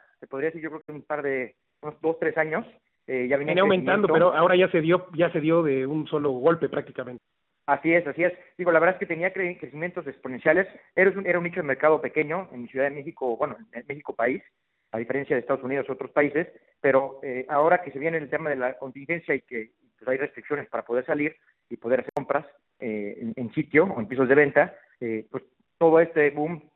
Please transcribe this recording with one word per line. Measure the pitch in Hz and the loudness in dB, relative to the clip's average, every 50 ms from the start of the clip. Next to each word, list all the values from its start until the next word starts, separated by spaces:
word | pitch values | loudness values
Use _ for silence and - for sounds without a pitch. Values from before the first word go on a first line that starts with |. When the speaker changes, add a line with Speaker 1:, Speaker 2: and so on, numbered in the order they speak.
| _ _ _ _ | _ _ _ _
Speaker 1:
se | - - | -18 -12
podría | - 135 139 160 | -8 -4 -4 -4
decir, | 160 170 156 | -4 -6 -10
yo | 160 | -10
creo | 151 156 - | -12 -12 -14
que | - 151 | -14 -16
un | 147 - | -14 -10
par | - 151 147 143 | -8 -8 -6 -4
de, | 143 135 131 127 113 - _ _ _ _ _ - | -4 -4 -4 -6 -8 -12 _ _ _ _ _ -14
unos | 151 147 _ | -14 -10 _
dos, | - 160 165 160 | -2 -2 -2 0
tres | 165 156 - 160 | -2 -2 0 -2
años, | 156 156 156 190 233 - - _ _ _ _ _ _ - | -2 -2 -2 -6 -6 -8 -14 _ _ _ _ _ _ -6
eh, | 131 127 123 127 | -4 -2 0 0
ya | 139 | 0
venía | 139 143 156 165 | 0 0 0 2
Speaker 2:
Venía | |
Speaker 1:
en | 180 | 2
Speaker 2:
aumentando, | 196 202 190 185 - - 185 - 208 | 4 4 4 2 2 2 2 2 4
Speaker 1:
crecimiento. | - 156 160 170 180 | 4 4 6 6 6
Speaker 2:
pero | 160 151 | 4 4
ahora | 165 185 185 | 4 4 6
ya | 180 185 185 | 6 4 4
se | - 170 | 4 2
dio, | 156 160 175 180 180 - 170 | 4 4 2 2 2 -2 -2
ya | 147 175 170 170 | 0 0 0 0
se | 165 | 0
dio | 147 156 165 170 165 | 0 2 2 4 4
de | 151 135 135 131 | 2 2 0 0
un | 135 151 156 151 | -2 -2 -4 -4
solo | - 160 151 147 143 | -2 -2 -2 0 -2
golpe | 131 123 123 160 165 165 143 135 | 0 2 2 2 2 2 0 -4
prácticamente. | - 147 - - - - 127 123 123 117 _ _ _ _ _ _ _ _ _ | -4 -4 -8 -8 -10 -12 -12 -12 -12 -16 _ _ _ _ _ _ _ _ _
Speaker 1:
Así | - 139 139 - 160 165 | 0 0 0 2 2 2
es, | 175 170 | 2 2
así | 147 131 156 170 | 0 -4 -2 -2
es. | 175 175 - - _ _ | -2 -2 -4 -14 _ _
Digo, | - 175 175 | -6 0 2
la | 165 160 | 4 4
verdad | 160 180 185 | 4 4 2
es | 180 | 0
que | 202 180 170 | -4 -6 -6
tenía | 156 170 190 185 | -4 -4 -4 -4
cre-, | 190 190 175 180 175 | -4 -6 -6 -6 -8
crecimientos | - 131 131 151 160 180 175 - 156 | -14 -16 -12 -8 -10 -8 -8 -8 -10
exponenciales. | 139 127 - - 127 127 120 - 160 160 175 196 - - - - _ - | -12 -12 -12 -12 -12 -8 -2 2 2 4 4 2 0 -4 -20 -20 _ 2
Era | 175 185 196 | 4 4 4
un, | 175 196 190 | 4 0 0
era | 180 170 175 | 0 0 0
un | 175 | 0
nicho | 175 175 185 | -4 -4 -4
de | 165 | -2
mercado | 143 135 131 - 156 156 147 | -2 0 2 4 4 4 4
pequeño | - 131 - 156 151 147 156 185 190 - - | 0 -2 -2 -2 -2 -2 -4 -6 -6 -8 -12
en | 123 120 113 | -14 -14 -8
Ciudad | - 131 135 | -4 -2 -2
de | 143 139 | -2 -4
México, | 147 135 160 160 - 139 123 117 | -6 -12 -12 -10 -6 -4 -4 -2
bueno, | 113 147 147 113 - 113 - - | -2 -2 -4 -4 -8 -16 -18 -16
en | 117 123 - | -16 -12 -12
México | 135 147 - - - | -12 -12 -12 -10 -6
país, | - 113 120 135 196 - _ _ _ _ _ _ _ _ _ - | -2 -2 -2 -2 -4 -8 _ _ _ _ _ _ _ _ _ -8
a | 110 | -8
diferencia | 117 120 127 139 139 - 151 | -6 -4 -4 -4 -2 -2 -2
de | 123 | -2
Estados | 117 - 139 135 131 | 0 -2 -2 -2 -2
Unidos | 127 135 139 127 - | -4 -4 -4 -4 -4
u | 135 | -6
otros | - 131 127 - | -8 -8 -4 0
países, | 147 147 143 - 151 180 - - - _ _ _ _ | 0 2 2 2 -2 -4 -4 -8 -20 _ _ _ _
pero, | - 139 131 135 139 139 - - - | 2 4 4 4 2 0 -6 -10 -10
eh, | 143 123 127 131 - | -8 -6 -6 -6 -2
ahora | 151 143 147 165 175 175 - | 0 2 4 4 4 2 0
que | - | -2
se | - 139 | -8 -6
viene | 143 165 165 160 | -4 -4 -2 -4
el | 151 - | -4 -4
tema | - 147 160 156 | -6 -6 -4 -4
de | 143 | -4
la | 131 127 127 131 - | -2 -2 -4 -4 -6
contingencia | 135 135 120 139 139 131 170 170 165 - 151 | -12 -14 -14 -12 -8 -6 -6 -6 -4 -2 -4
y | 131 | -4
que, | - - 123 113 110 113 _ _ _ _ _ _ | -4 -6 -10 -10 -10 -12 _ _ _ _ _ _
pues, | 110 120 | -6 -4
hay | 131 | -2
restricciones | 131 143 151 - - - - 147 139 127 - | -2 -4 -6 -8 -10 -10 -8 -6 -6 -6 -6
para | - 113 110 | -8 -8 -6
poder | - 120 127 127 | -4 -4 -4 -2
salir | - 156 147 147 151 156 _ _ _ _ _ _ - | -2 -2 -2 -2 -4 -6 _ _ _ _ _ _ -14
y | 120 | -14
poder | - - 117 127 120 | -8 -4 0 0 0
hacer | 120 - - | 0 -2 -6
compras, | - 135 - 135 143 156 - - _ _ _ _ - | -6 -4 -2 -2 -2 -4 -6 -18 _ _ _ _ -12
eh, | 131 117 107 107 101 101 - - | -8 -6 -6 -6 -6 -8 -8 -8
en, | 120 113 110 | -10 -10 -8
en | - 123 110 - | -8 -8 -8 -4
sitio | - 151 - - 147 175 | -4 -4 0 2 2 2
o | 196 - - | 2 0 -4
en | 113 | -6
pisos | 101 127 123 135 120 | -4 -2 0 2 4
de | 135 | 6
venta, | 143 147 139 - 143 156 180 - - _ _ _ - | 6 6 4 4 2 2 2 0 -12 _ _ _ -10
eh, | 123 117 113 110 110 _ | -8 -6 -6 -6 -8 _
pues | - 131 - _ _ _ _ _ _ - | -12 -12 -12 _ _ _ _ _ _ 2
todo | 170 165 160 160 | 4 6 6 6
este | 170 165 165 165 147 147 | 4 4 4 2 2 2
boom | 143 147 151 160 175 151 - _ _ | 2 0 -4 -4 -6 -8 -12 _ _